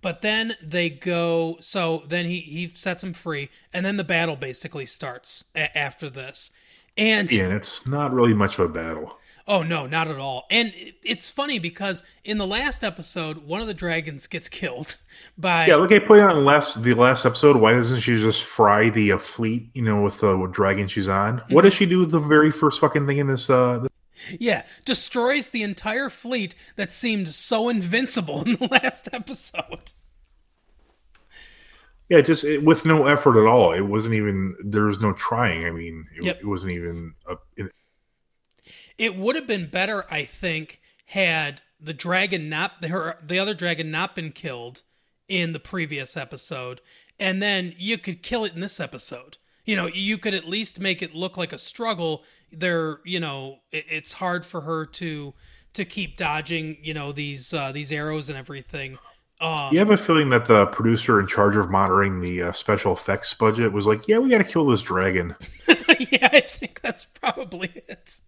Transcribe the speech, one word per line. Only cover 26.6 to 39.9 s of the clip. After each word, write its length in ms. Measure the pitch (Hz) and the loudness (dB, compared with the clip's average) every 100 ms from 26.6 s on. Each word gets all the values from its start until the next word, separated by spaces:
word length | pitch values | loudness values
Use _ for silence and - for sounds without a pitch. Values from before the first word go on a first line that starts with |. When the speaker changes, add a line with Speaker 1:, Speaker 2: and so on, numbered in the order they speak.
| - - | -20 -10
Speaker 1:
that 180 | 196 | -6
seemed 360 | - - 165 170 | -4 -2 -2 -4
so 400 | - - 226 226 | -4 -2 0 0
invincible 720 | 233 175 220 262 - 165 - | 0 0 -2 0 0 -2 -4
<laughs> 40 | 165 | -2
in 80 | 233 | 0
the 120 | 254 | 2
last 420 | 262 262 - - | 2 2 -6 -12
episode. 800 | 247 214 269 - 175 - - - - _ _ _ _ _ _ _ _ _ _ _ _ _ - - - - _ _ _ _ | -12 -12 -12 -12 -10 -12 -12 -16 -20 _ _ _ _ _ _ _ _ _ _ _ _ _ -20 -20 -20 -20 _ _ _ _
Speaker 2:
Yeah, 120 | 170 | 6
just, 220 | 139 160 | 6 4
it, 200 | 147 151 | 2 2
with 220 | 151 160 160 | 4 4 6
no 220 | 160 139 | 4 6
effort 320 | 143 147 113 | 6 6 8
at 60 | 110 | 8
all. 240 | 123 95 | 8 6
It 100 | 82 | 4
wasn't 340 | 101 107 110 110 | 0 0 0 0
even, 400 | 104 98 95 92 | 0 -2 -2 -6
there 200 | 101 104 107 | -4 0 0
was 140 | 98 | 2
no 140 | 107 | -2
trying. 520 | 92 - 117 120 82 85 | -2 -4 0 0 0 -6
I 60 | |
mean, 360 | 85 82 80 78 - | -8 -10 -14 -16 -8
it, 80 | |
Speaker 1:
Yep. 160 | - 175 | -6 -6
Speaker 2:
it 40 | 101 | -6
wasn't 280 | 95 92 | -6 -6
even 400 | 87 85 85 82 - - | -8 -8 -10 -12 -16 -16
a, 80 | 90 _ - | -16 _ -12
it 160 | 98 _ _ _ _ _ _ _ _ _ _ - - _ | -12 _ _ _ _ _ _ _ _ _ _ -20 -20 _
Speaker 1:
It 180 | 226 185 | -4 -2
would 200 | 202 294 | -4 -4
have 120 | 269 | -4
been 200 | 208 165 | -6 -4
better, 380 | 175 196 | -4 -4